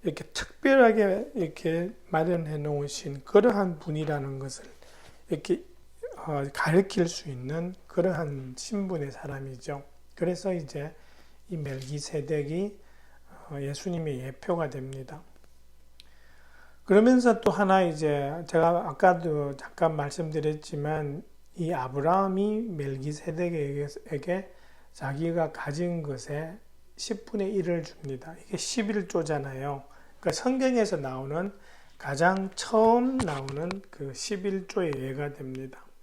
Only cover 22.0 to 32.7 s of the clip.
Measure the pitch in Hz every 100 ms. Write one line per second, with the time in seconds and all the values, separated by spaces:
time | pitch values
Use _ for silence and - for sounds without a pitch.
22 | 151 190 196 190 208 214 226 160 139 135
23 | 143 147 - 156 175 165 139 143 143 -
24 | - 143 175 185 190 - - - - -
25 | 135 139 165 170 160 - - 143 175 170
26 | 147 127 - 147 160 202 - - - -
27 | - 214 - 208 196 208 175 170 156 -
28 | 143 131 - 160 - 185 - - 208 214
29 | 175 175 156 147 135 131 143 139 - -
30 | - - 180 - 254 262 262 247 208 165
31 | 135 131 135 156 196 - - - - -
32 | 143 139 170 190 190 - -